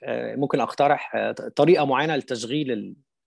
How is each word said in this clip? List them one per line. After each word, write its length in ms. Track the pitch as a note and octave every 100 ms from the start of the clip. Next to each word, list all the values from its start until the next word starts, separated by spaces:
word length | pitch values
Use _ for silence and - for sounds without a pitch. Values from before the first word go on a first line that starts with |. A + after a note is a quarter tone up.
آه، 320 | C3 A#2+ A#2+ A#2+
ممكن 240 | C#3 -
أقترح، 560 | A#2 - C#3+ D3 - A2
آه، 160 | G#2+
ط-، 100 | G#2+
طريقة 420 | A2+ - D3+ E3
معينة 320 | C#3 C3 D#3 D3
لتشغيل 560 | - B2 A2+ D3+ C3+
ال-، 220 | A2 G2+ - _ _